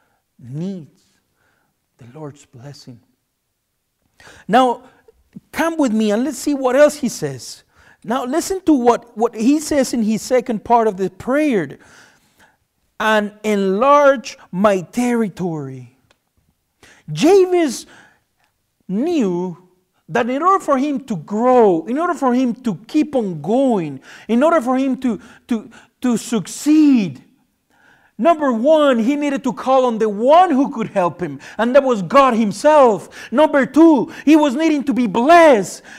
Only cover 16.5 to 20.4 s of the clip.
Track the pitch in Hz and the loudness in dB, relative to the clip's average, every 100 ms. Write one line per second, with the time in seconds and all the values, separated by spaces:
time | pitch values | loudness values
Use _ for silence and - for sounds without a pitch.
16.5 | _ _ _ _ _ - 151 277 392 370 | _ _ _ _ _ -14 -2 4 4 4
17.5 | 359 311 214 - - _ _ _ _ _ | 2 -2 -4 -14 -20 _ _ _ _ _
18.5 | _ _ _ _ 190 302 339 202 175 180 | _ _ _ _ -6 -2 -2 -2 -2 -6
19.5 | 165 _ _ _ _ _ 160 233 262 | -10 _ _ _ _ _ -6 -4 -2